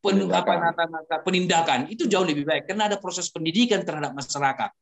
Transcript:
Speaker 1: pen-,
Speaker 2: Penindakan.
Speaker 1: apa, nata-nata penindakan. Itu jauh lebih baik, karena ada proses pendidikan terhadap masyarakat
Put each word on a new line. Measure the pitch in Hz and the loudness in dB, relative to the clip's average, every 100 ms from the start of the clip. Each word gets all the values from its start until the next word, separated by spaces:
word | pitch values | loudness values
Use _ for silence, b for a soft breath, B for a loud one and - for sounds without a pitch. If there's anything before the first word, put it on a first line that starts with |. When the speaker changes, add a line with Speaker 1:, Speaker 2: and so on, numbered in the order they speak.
Speaker 1:
pen-, | 202 196 185 | 0 2 2
Speaker 2:
Penindakan. | 180 175 180 | 2 2 2
Speaker 1:
apa, | 165 | 2
nata-nata | 165 165 160 - 160 | 0 -2 -4 -4 -4
penindakan. | - 185 175 170 160 127 151 | 0 0 2 2 4 2 0
Itu | 220 285 | -4 0
jauh | 185 180 | 2 2
lebih | 147 143 | 0 0
baik, | 147 - | -2 -2
karena | 202 214 | -2 0
ada | 196 | -2
proses | 185 175 170 | -4 -6 -6
pendidikan | 165 160 180 240 196 175 | -6 -2 2 4 2 0
terhadap | 151 143 135 | -4 -6 -6
masyarakat | 135 143 139 120 104 - | -6 -2 0 0 -6 -8